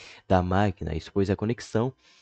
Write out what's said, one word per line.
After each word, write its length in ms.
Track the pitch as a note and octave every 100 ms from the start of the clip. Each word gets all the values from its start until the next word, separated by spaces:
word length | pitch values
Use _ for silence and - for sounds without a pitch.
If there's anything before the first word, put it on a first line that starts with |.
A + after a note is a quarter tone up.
| - - -
da 160 | F#2
máquina, 500 | F2+ F#2 G#2 - E2
isso 200 | D#2+ -
pois 160 | G2+ F#2+
a 60 | F#2+
conexão, 580 | G#2 B2 - A2 A#2+ - _ _